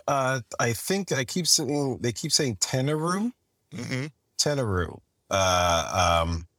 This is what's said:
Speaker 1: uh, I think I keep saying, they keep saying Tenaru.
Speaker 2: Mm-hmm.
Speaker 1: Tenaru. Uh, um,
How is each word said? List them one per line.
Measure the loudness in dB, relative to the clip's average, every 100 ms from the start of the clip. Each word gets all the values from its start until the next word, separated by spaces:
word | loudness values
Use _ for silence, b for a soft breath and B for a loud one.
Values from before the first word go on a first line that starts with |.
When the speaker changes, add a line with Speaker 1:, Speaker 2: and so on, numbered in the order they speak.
| 2
Speaker 1:
uh, | 0 2 -2 -6 -2
I | 0
think | 0 -2 -2 0
I | -2
keep | -2 -2 2
saying, | 2 2 0 -2 -2
they | -4
keep | -4 -2
saying | 0 0 -2
Tenaru. | -2 0 0 0 -2 -2 -2 -6 _ _ _
Speaker 2:
Mm-hmm. | -10 -6 -4 -6 _ _ -2
Speaker 1:
Tenaru. | 0 0 0 0 -2 -6 _ _ -2
Uh, | 2 4 4 4 2 0 2 4 4 2
um, | -4 -8